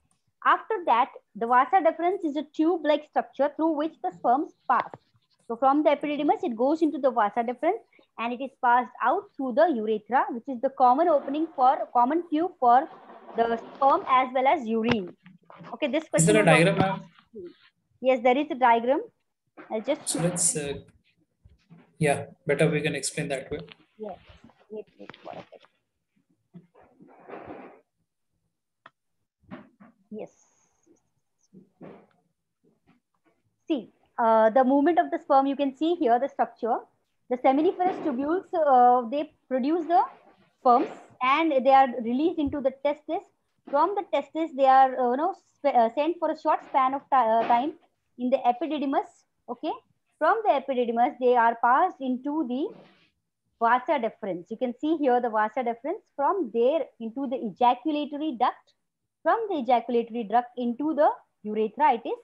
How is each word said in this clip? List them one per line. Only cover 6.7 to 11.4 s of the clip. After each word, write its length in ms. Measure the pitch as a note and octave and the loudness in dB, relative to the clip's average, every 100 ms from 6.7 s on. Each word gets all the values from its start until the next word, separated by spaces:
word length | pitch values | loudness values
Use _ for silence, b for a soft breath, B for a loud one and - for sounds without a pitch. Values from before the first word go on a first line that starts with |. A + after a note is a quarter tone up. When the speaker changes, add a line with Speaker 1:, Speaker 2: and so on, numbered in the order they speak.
| D#4+ | 2
Speaker 1:
into 160 | D#4 C#4+ | 0 0
the 120 | C4 | 0
vasa 340 | A#3 G#3 A#3+ | 0 -2 -2
deferens, 400 | A#3 B3 D#4+ A4+ _ b b - | -6 -2 -2 -2 _ b b -8
and 140 | A#3 | -6
it 100 | A#3+ | -6
is 80 | C4+ - | -10 -2
passed 260 | B3 A#3+ A#3 - | 2 2 0 -4
out 220 | A3+ F4 - - | -2 -2 -4 -8
through 160 | C4 | -4
the 160 | B3 F4 | 2 2
urethra, 500 | A#3+ G#3+ G#3+ - B3+ G4 | 2 -2 -4 0 -2 0
which 180 | A#3+ - | -6 -10
is 120 | B3 | -6
the 100 | C4+ | -4
common 380 | C4+ B3+ C#4 F4 | 2 4 4 2
opening 380 | D4 C4+ D4 | 2 -2 -6